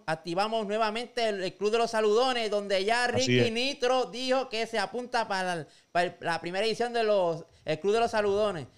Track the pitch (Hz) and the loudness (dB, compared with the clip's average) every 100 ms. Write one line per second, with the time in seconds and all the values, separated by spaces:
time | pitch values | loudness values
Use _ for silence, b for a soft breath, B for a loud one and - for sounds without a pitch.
0 | - 160 170 175 214 226 202 214 220 220 | -6 -6 -4 -2 0 -2 -2 0 0 -2
1 | 233 247 220 202 185 - 208 233 226 220 | -6 -2 -2 0 -4 -2 0 2 0 2
2 | 214 214 262 240 214 208 202 190 196 233 | 4 4 2 0 0 -2 0 0 2 2
3 | 247 233 254 247 233 226 262 - 247 254 | 2 0 4 4 4 2 -2 0 2 2
4 | 202 226 254 262 254 220 226 220 190 233 | 0 -4 0 0 0 -4 -4 -2 -2 -4
5 | 247 240 214 190 185 170 143 b b 170 | -4 -2 0 -2 -2 -4 -8 b b 0
6 | 180 - 165 165 170 185 226 214 240 233 | 0 -2 -4 -4 -4 -2 -2 0 -2 0
7 | 214 202 175 160 - b - 156 196 226 | 2 2 2 -2 -8 b -6 -2 0 2
8 | 233 226 208 202 214 175 123 | 2 0 0 2 0 -2 -10